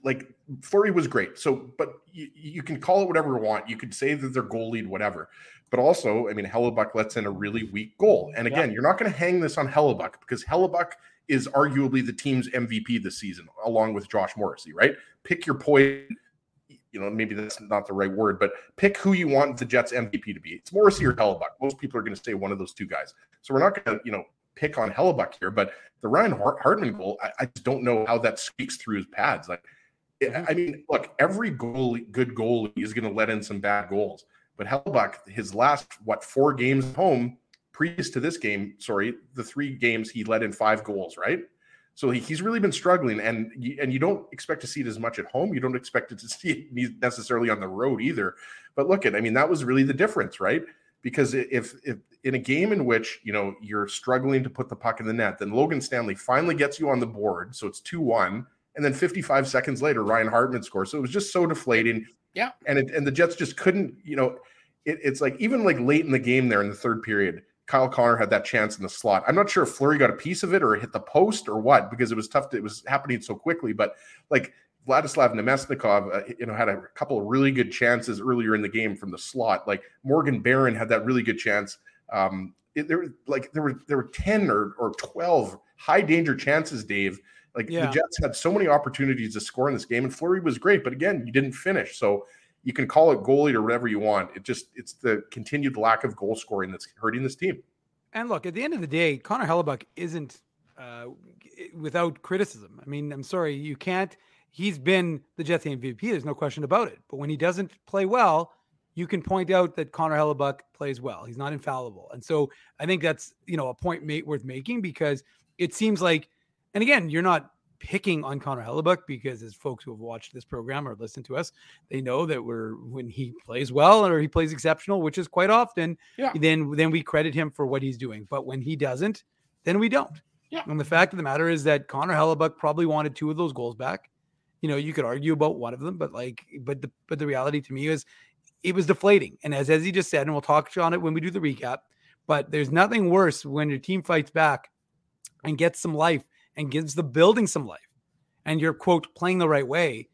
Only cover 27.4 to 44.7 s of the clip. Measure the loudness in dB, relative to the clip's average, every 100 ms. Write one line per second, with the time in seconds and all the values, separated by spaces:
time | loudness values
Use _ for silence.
27.4 | -8 -4 -4 0 0 0 2 2 0 -2
28.4 | -10 -10 -10 -10 -4 -4 -4 -2 0 -2
29.4 | -6 -12 -12 _ _ _ _ _ -2 -2
30.4 | -2 0 -2 -6 -2 -2 -2 0 0 2
31.4 | -4 -4 -6 -2 -2 -2 -4 -2 -2 -2
32.4 | 0 0 0 -6 -6 -4 -4 0 0 0
33.4 | -4 -4 0 0 0 -2 -2 -6 _ _
34.4 | _ -12 -4 -4 0 2 2 -4 -12 -10
35.4 | -8 2 4 4 -4 -14 -4 -4 -2 2
36.4 | 2 4 2 2 0 2 2 4 0 -6
37.4 | _ _ _ -4 -4 -2 -6 -4 -4 -4
38.4 | -4 -4 -6 -12 -4 -2 -2 -6 _ -14
39.4 | -10 -6 -6 0 0 0 -4 -8 -2 0
40.4 | 0 0 2 2 0 -6 -6 -6 -2 -2
41.4 | -6 _ _ _ _ -2 0 0 -4 -4
42.4 | -2 0 0 0 2 4 2 0 -2 -2
43.4 | -6 -6 -8 -4 -2 2 0 0 -6 -16
44.4 | -8 -6 -6